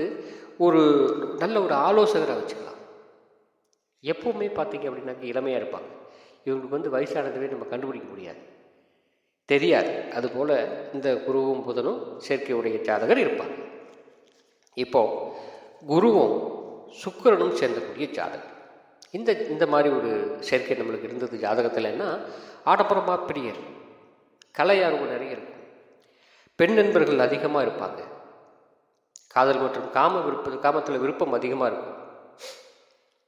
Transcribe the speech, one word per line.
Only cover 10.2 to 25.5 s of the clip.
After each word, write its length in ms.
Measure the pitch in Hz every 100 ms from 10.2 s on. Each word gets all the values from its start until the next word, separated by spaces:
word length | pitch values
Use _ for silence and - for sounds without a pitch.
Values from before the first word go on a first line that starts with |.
| 123 123 151 131 110 - -
இந்த 160 | 135 135
குருவும் 480 | 120 135 135 135 131
புதனும் 380 | 120 120 147 247 - - -
சேர்க்கையுடைய 480 | 135 - 117 110 110
ஜாதகர் 380 | - 107 120 254
இருப்பாங்க. 380 | 180 - - - - - - - - _ _ _ _ _ _ 123
இப்போ 240 | 127 131 110 - - - - - - - 147
குருவும் 460 | 160 233 196 107 - - - - - -
சுக்கிரனும் 640 | - 190 - 247 180 175 -
சேர்ந்தக்கூடிய 520 | 127 113 - 135 147
ஜாதகம். 440 | - 85 - - - - - _ _ -
இந்த, 220 | 190 226
இந்த 320 | 202 - 156 156
மாதிரி 220 | 147 147
ஒரு 420 | 127 113 107 - -
சேர்க்கை 360 | - 127 - 120
நம்மளுக்கு 320 | 113 110 110
இருந்தது 280 | 123 123 113
ஜாதகத்துலன்னா, 720 | 104 113 117 117 107 117 196 180 - - - -
ஆடம்பரமா 500 | 151 196 196 196 180 180
பிரியர், 420 | - 147 120 95 - - - - _ _ _ _ _
கலை 260 | - 175 190
ஆர்வம் 280 | 170 147 131
நிறைய 220 | 123 135
இருக்கும், 300 | 113 -